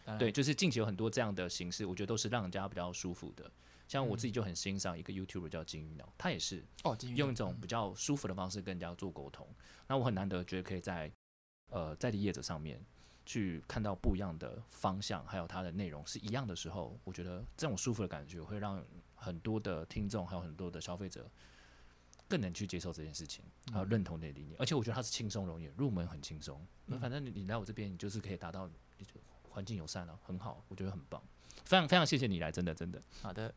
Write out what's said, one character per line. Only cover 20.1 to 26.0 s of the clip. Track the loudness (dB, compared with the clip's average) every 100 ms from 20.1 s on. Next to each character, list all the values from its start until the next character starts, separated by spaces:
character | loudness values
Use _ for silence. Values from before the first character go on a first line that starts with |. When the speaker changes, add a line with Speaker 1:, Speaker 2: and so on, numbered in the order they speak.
| 0 0
Speaker 2:
还 | -2
有 |
很 | -4 -4
多 | -4
的 | -2
消 | -4 -4
费 | -4
者 | -6 -12 -16 -20 -20 -20 -20 -20 -20 -20 -20 0
更 | 2
能 | 2
去 | 0 -2
接 | 0
受 | -2
这 | -4
件 | -6
事 | -6 -8
情， | -10 -12 -14 -2
Speaker 1:
嗯。 |
Speaker 2:
还 | 0
有 | 4
认 | 4
同 | 2 -2
你 |
的 | -4
理 | -6 -8
念。 | -2
而 | 2
且 |
我 | 4
觉 | 4
得 | 0
它 |
是 | 0
轻 | -2 0
松 | 0 -2
容 | -2
易， | -4 0
入 | 2
门 | 4